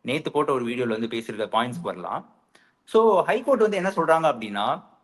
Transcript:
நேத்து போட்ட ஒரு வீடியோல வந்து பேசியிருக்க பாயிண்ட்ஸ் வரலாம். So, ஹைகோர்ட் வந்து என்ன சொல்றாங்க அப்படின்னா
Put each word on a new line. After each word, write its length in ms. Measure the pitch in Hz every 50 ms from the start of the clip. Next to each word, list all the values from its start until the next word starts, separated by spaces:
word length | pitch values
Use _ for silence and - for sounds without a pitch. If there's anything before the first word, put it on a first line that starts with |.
| -
நேத்து 280 | 120 131 151 151 165
போட்ட 220 | - 147 147 147 139
ஒரு 140 | 127 120
வீடியோல 220 | 117 123 123 127 117
வந்து 180 | 110 110 117
பேசியிருக்க 420 | 113 117 113 113 - 110 104 107 98 -
பாயிண்ட்ஸ் 280 | 110 120 123 120 175 170
வரலாம். 520 | 98 90 90 87 92 101 156 - _ _ _ _ _ _ _ _ _ _ _ _
So, 420 | - - 220 226 226 202 175 151
ஹைகோர்ட் 300 | 160 196 240 233 - 269
வந்து 200 | 220 220 208 202
என்ன 120 | 190 175 196
சொல்றாங்க 340 | 190 175 165 156 160 165 160
அப்படின்னா 600 | 151 131 113 110 104 101 101 104 123 151 190 - _ _ _